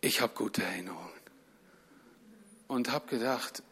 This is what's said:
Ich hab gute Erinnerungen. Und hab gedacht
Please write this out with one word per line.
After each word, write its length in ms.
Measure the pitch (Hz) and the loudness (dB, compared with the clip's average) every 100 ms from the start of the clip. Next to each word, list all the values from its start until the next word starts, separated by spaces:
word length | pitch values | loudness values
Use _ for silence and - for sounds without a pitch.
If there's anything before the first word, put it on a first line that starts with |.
Ich 180 | 127 - | 4 4
hab 160 | 120 - | 2 2
gute 280 | - - | 0 2
Erinnerungen. 360 | 90 92 90 - - - - - - - - - - - - - - - - - - | 0 -2 -6 -8 -12 -16 -20 -20 -20 -20 -20 -20 -20 -20 -20 -20 -20 -20 -20 -20 -4
Und 240 | 131 120 | -2 2
hab 180 | 139 - | 0 0
gedacht 540 | 131 120 127 - - - | 0 2 2 -2 -8 -14